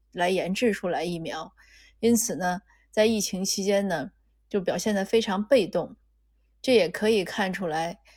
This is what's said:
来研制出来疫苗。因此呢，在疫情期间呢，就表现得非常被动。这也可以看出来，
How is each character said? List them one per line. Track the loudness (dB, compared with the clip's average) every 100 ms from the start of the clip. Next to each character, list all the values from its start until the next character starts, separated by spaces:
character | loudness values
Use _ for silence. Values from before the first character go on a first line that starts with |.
| _
来 | -2 0
研 | 0 -2
制 | 0 0
出 | 0 -2
来 | -4
疫 | -4 -6
苗。 | -8 -10 -12 _ _ -20 -20 0
因 | 2 2
此 | 0
呢， | -2 -2 -4 _ _ _
在 | 2
疫 | 2 2
情 | -2 -4
期 | -4 -2
间 | 0 0 0
呢， | -4 -6 _ _ _ -6
就 | -4
表 | -2 -2
现 | 0
得 | 0
非 | 2 0
常 | 0 -2
被 | 4 4 4
动。 | -2 -4 -12 _ _ _ _ _ _
这 | 4
也 | 4 4
可 | 0 2
以 | 2
看 | 0 -2 -4
出 | -2 -4
来， | -4 -6 -8 _